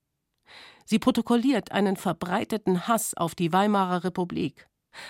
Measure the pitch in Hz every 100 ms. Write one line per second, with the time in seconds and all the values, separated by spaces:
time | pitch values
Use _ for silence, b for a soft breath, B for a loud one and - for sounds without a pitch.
0 | _ _ _ _ B B B B - 214
1 | 254 240 - 240 247 240 - 196 202 190
2 | 190 160 180 190 - 214 - 180 - 226
3 | - - 165 - 170 185 208 202 185 180
4 | 180 180 175 160 156 - _ _ _ B
5 | B